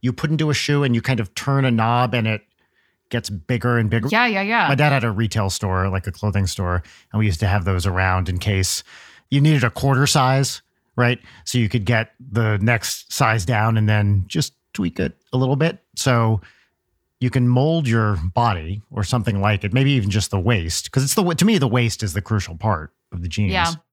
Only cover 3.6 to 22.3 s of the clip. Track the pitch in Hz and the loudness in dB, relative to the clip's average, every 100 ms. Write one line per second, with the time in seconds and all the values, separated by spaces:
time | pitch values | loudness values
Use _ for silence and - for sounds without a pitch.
3.6 | 120 120 110 117 120 214 247 196 196 233 | 0 0 0 0 0 2 2 0 -2 0
4.6 | 165 135 147 139 117 101 110 113 98 - | 2 2 4 2 0 0 -2 0 -2 -2
5.6 | 101 92 95 95 92 - 107 101 95 - | -2 0 0 -2 -4 -4 -2 0 -2 -2
6.6 | 90 90 - - _ 107 107 82 98 101 | -2 -2 -4 -20 _ -2 0 0 0 0
7.6 | 90 92 92 90 95 92 92 90 104 98 | 0 0 0 0 2 0 0 -2 0 0
8.6 | 92 - - - - - _ 139 147 151 | 0 -4 -8 -20 -20 -20 _ 2 4 4
9.6 | 117 - 139 131 139 151 131 135 135 - | 2 0 0 2 4 4 4 2 0 -4
10.6 | _ _ _ - 120 123 - - - 127 | _ _ _ 0 0 0 -8 -18 -4 -2
11.6 | 110 123 101 117 113 _ 131 104 110 104 | 0 0 0 0 0 _ -6 -2 0 0
12.6 | 110 117 - - - - 123 110 87 113 | 2 0 -2 -10 -10 0 2 2 0 0
13.6 | 113 110 107 107 101 101 92 - 147 _ | 2 2 2 2 4 2 0 -4 -4 _
14.6 | _ - 180 - 185 - _ 127 131 135 | _ -6 -4 -2 -6 -6 _ -2 0 2
15.6 | 160 180 _ - - 120 113 110 - _ | 0 -4 _ -4 0 2 2 0 -4 _
16.6 | _ _ _ _ _ _ 123 131 123 123 | _ _ _ _ _ _ -2 2 2 4
17.6 | 147 165 139 113 107 98 85 104 120 92 | 2 0 2 2 2 0 -2 0 0 0
18.6 | 78 101 - - 101 123 110 101 101 104 | -6 -10 -8 -6 -2 -2 -2 0 0 0
19.6 | 104 117 135 139 101 101 98 101 92 113 | 0 0 2 2 0 -2 -2 -2 0 0
20.6 | 82 - - - 135 - 180 170 196 208 | -2 -6 -4 -2 0 0 0 2 2 2
21.6 | 139 123 117 - 107 85 - | 2 0 0 -2 -4 -6 -2